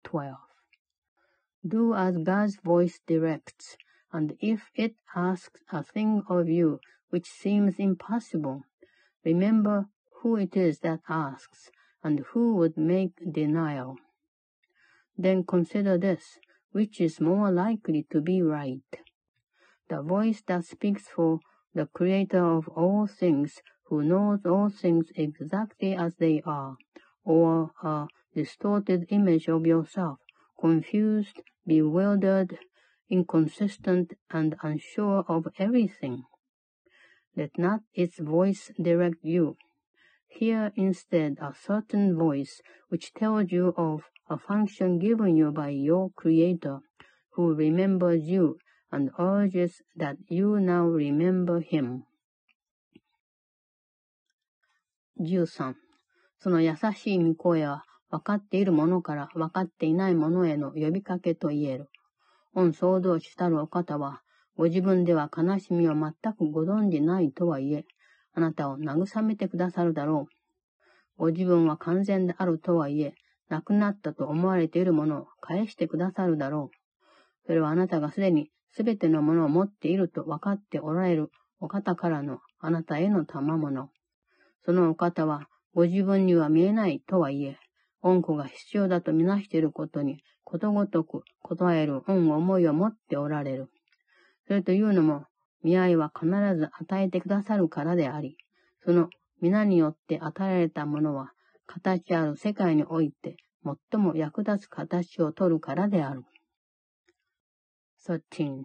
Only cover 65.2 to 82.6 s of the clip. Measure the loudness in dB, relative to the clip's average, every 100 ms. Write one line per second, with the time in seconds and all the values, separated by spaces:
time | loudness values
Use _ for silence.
65.2 | 0 -2 0 0 0 2 2 2 -4 -6
66.2 | -8 -2 -2 0 0 0 2 2 2 2
67.2 | 0 0 -2 0 -2 -4 -6 _ _ _
68.2 | _ -2 -2 -2 -6 -4 -4 -4 -4 -2
69.2 | -2 -2 -4 -2 -4 0 -2 0 -2 -2
70.2 | -4 _ _ _ _ _ _ _ _ _
71.2 | -2 0 4 4 4 0 -2 -2 0 0
72.2 | 0 0 -2 -2 0 0 0 -2 -4 -6
73.2 | _ _ _ -8 0 2 2 -2 -8 -6
74.2 | -4 0 2 2 0 0 2 2 2 -4
75.2 | -10 _ -6 -4 -4 -4 -4 -2 -4 -2
76.2 | 0 0 -2 -4 -8 _ _ _ _ _
77.2 | _ _ -2 0 2 0 0 0 -2 0
78.2 | 2 2 0 _ _ -4 -2 0 2 2
79.2 | 4 2 4 2 0 _ -2 0 0 -4
80.2 | -6 -6 -4 -4 _ -8 -4 -2 0 0
81.2 | -2 _ _ _ -8 -6 -4 -2 -2 -2
82.2 | -4 -10 _ _